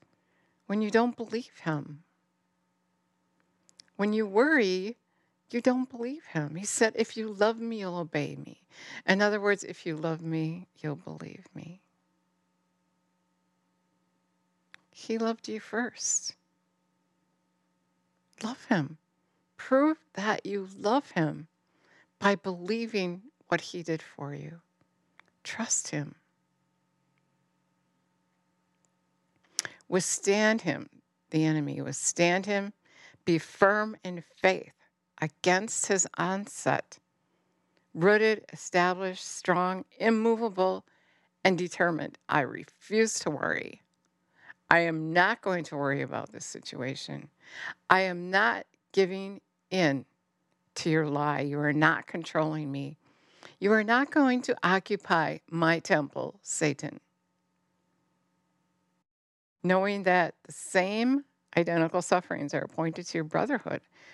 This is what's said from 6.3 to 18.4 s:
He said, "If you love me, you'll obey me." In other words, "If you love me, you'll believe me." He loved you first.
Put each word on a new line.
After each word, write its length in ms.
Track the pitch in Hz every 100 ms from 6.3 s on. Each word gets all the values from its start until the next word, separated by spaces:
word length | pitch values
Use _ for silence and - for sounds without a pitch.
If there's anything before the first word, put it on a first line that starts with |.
| 160 147
He 100 | 160
said, 280 | 196 - 220
"If 220 | - 233 226
you 160 | 220
love 260 | 196 214 226
me, 220 | 233 226
you'll 160 | 190 175
obey 400 | 165 151 143 -
me." 260 | - - _ - - - -
In 140 | 190
other 200 | 208 208
words, 240 | 202 196
"If 200 | - -
you 120 | 180 156
love 260 | 165 156
me, 460 | 165 160 160 170 180 _
you'll 180 | 151 147
believe 500 | - 156 - - -
me." 260 | - 160 185 _ _ _ _ _ _ _ _ _ _ _ _ _ _ _ _ _ _ _ _ _ _ _ _ _ _ _ _ _ - _
He 280 | - - 226
loved 300 | 226 226 -
you 100 | 214
first. 760 | - 214 240 - - - - - _ _ _ _ _ _ _ _ _ _ _ _ _ _ _ _ _ _ _ -